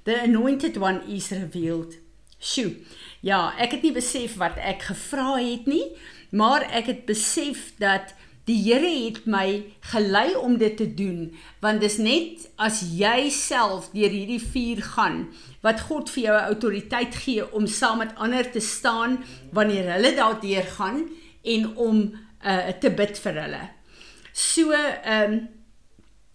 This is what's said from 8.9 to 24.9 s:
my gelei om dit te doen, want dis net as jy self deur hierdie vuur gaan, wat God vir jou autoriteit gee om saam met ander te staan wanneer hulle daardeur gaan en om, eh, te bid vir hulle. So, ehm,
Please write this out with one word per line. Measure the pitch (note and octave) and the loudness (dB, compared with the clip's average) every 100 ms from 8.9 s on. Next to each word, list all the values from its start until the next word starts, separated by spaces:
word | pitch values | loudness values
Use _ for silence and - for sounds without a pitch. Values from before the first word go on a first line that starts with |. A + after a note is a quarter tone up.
| D4+ A3+ A3+ A3+ | 0 -2 -4 -2
my | G3 F#3+ G#3 G#3 - - | 0 0 -2 -6 -16 -4
gelei | A3+ G3+ G3+ C4+ | 0 2 4 4
om | F#4+ B3 A#3+ | 2 2 4
dit | G#3+ G#3+ | 2 2
te | A3 | -4
doen, | D3+ G3 F3 E3 - - - | -2 -4 -4 -8 -12 -20 -4
want | G#3+ G#3+ | 0 2
dis | G3+ A#3 | 2 2
net | A3 D4+ E4 - - - | 2 2 0 -8 -14 -2
as | A3 A3 F3+ E3 | -2 0 -2 0
jy | G3+ B3 C#4+ | 2 4 2
self | C#4 - F3+ G3 F#3 - | 0 0 2 2 0 -6
deur | G3+ G#3 | 0 2
hierdie | G3+ G3 A#3+ | 2 -4 -6
vuur | A3+ C4 A#3+ A3+ | -4 -4 -2 -4
gaan, | - - - - - - - - | -4 0 0 0 -8 -12 -20 -2
wat | A3 A3 - | 0 0 -2
God | D4+ - | -6 -4
vir | - | -2
jou | A3 G#3+ | 2 2
autoriteit | G#3 G#3+ A#3 G3+ - A#3+ B3 - | 2 0 -2 -2 -4 -4 -4 -4
gee | - A3 F#3 | -4 -2 -2
om | A3 G#3 | -2 -2
saam | - A#3+ A#3 | 2 0 0
met | A3+ - | -4 -4
ander | A3 B3+ B3 | -2 0 -2
te | A3+ | -4
staan | A3 - B3+ A#3 A#3+ B3+ - - - | -4 -2 0 2 0 -2 -4 -18 -4
wanneer | G#3 G#3+ G3 F3+ | 2 2 2 0
hulle | F3+ A#3+ - | 2 4 4
daardeur | A3 A3 G3+ F#3+ F3+ - | 2 2 0 -2 -2 -4
gaan | G3 C4+ E4 - - - | -4 -4 -6 -10 -20 -8
en | A#3 A3+ A3 - | -2 0 0 0
om, | A#3 A3 G3 - - - | 2 4 2 -4 -18 -6
eh, | G3+ F#3 F3+ F#3 | 0 0 0 2
te | B3+ | 2
bid | F3+ G#3 G3+ | 4 0 -2
vir | G#3 D3+ | -4 -4
hulle. | D3+ D3 F#3+ - - - - - - | -6 -8 -10 -16 -20 -20 -20 -20 -10
So, | - - - D#4 | -4 0 2 4
ehm, | D4 D4 | 4 2